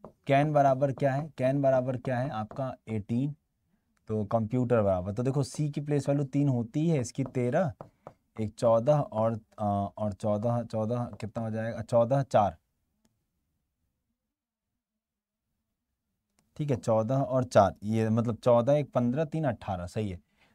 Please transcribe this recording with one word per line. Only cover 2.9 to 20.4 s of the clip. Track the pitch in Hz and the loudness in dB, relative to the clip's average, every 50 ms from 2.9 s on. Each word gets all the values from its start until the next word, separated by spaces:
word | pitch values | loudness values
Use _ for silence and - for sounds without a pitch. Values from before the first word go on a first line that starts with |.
| 110 110 98 - 120 120 139 147 143 _ _ _ _ _ _ _ _ _ _ _ _ _ _ - | -6 -6 -4 -2 -2 -2 -2 -2 -6 _ _ _ _ _ _ _ _ _ _ _ _ _ _ -6
तो | 110 107 104 | -4 -4 -4
कंप्यूटर | 101 117 113 110 104 127 127 127 123 123 113 | -2 -2 -2 -2 0 0 0 0 2 2 2
बराबर, | 101 98 92 90 90 101 98 | 4 2 2 0 -2 -4 -4
तो | 117 123 | -4 -2
देखो | 135 131 147 139 | -2 0 -2 -2
सी | - - - 151 147 | -4 -4 -4 -4 -4
की | 147 160 | -4 -6
प्लेस | 143 147 147 143 139 147 | -4 -2 -2 -2 0 0
वैल्यू | 143 143 143 | -2 -2 -2
तीन | 131 - 143 143 143 | -2 -2 0 0 2
होती | 127 120 113 120 - 151 160 170 | 0 0 -2 -4 -4 -2 0 0
है, | 165 135 | 0 0
इसकी | 117 - - - 135 | -2 -4 -6 -6 -6
तेरह, | 127 - 131 123 123 131 165 190 143 - - - - _ _ - - - _ _ _ _ - | -4 -4 -2 -2 0 0 0 0 -2 -4 -8 -14 -20 _ _ -20 -20 -20 _ _ _ _ -8
एक | 110 107 - | -8 -8 -4
चौदह | - 127 117 113 113 117 143 151 | 0 2 4 4 4 4 4 2
और, | 147 131 - - 110 110 113 113 107 - _ _ - | 2 2 -2 -2 0 0 0 0 -4 -8 _ _ -4
अ, | 107 | -2
और | 104 101 101 98 - - - 107 107 98 | 0 0 0 -2 -4 -4 -6 -6 -6 -4
चौदह, | - - 107 104 104 107 120 120 120 117 | -4 -2 -2 -2 0 0 -2 -2 -2 -4
चौदह | 113 - 110 107 107 120 120 120 - 107 - | -4 -4 -4 -2 -2 -2 -4 -6 -8 -10 -12
कितना | - 104 - 117 113 | -12 -10 -8 -6 -6
हो | 110 | -6
जाएगा? | 107 110 110 117 - - | -6 -6 -6 -6 -6 -8
चौदह | 110 - 123 117 117 113 135 139 131 | -4 2 4 4 4 4 4 0 2
चार, | - - 113 104 92 - - _ _ _ _ _ _ _ _ _ _ _ _ _ _ _ _ _ _ _ _ _ _ _ _ _ _ _ _ _ _ _ _ _ _ _ _ _ _ _ _ _ _ _ _ _ _ _ _ _ _ _ _ _ _ _ _ _ _ _ _ _ _ _ _ _ _ _ _ _ _ _ _ _ _ _ _ _ _ _ - | 4 4 4 4 4 2 -6 _ _ _ _ _ _ _ _ _ _ _ _ _ _ _ _ _ _ _ _ _ _ _ _ _ _ _ _ _ _ _ _ _ _ _ _ _ _ _ _ _ _ _ _ _ _ _ _ _ _ _ _ _ _ _ _ _ _ _ _ _ _ _ _ _ _ _ _ _ _ _ _ _ _ _ _ _ _ _ -8
ठीक | 151 143 | -4 -2
है, | 127 107 | -2 -2
चौदह | - - - 110 110 110 135 | 0 0 2 2 2 0 0
और | 135 139 127 131 131 123 | -2 -2 0 0 -2 0
चार, | - - 110 98 90 - - 101 | 2 6 6 6 6 4 -4 -4
ये | 104 110 113 110 110 | -2 0 0 2 2
मतलब | 110 117 120 120 110 - | 2 0 0 0 -2 -2
चौदह, | - 123 120 117 117 131 147 | 2 4 4 4 4 4 2
एक | 151 143 - | 2 0 0
पन्द्रह, | - 127 120 120 127 151 165 | -2 0 0 0 0 -2 -4
तीन | 151 - 160 160 | -4 -4 -4 -2
अठारह, | 131 107 - - - 95 87 87 90 | -2 -4 -4 -6 -8 -6 -6 -6 -8
सही | - 113 107 98 | -6 -6 -4 -6
है। | 90 87 _ _ _ _ | -6 -10 _ _ _ _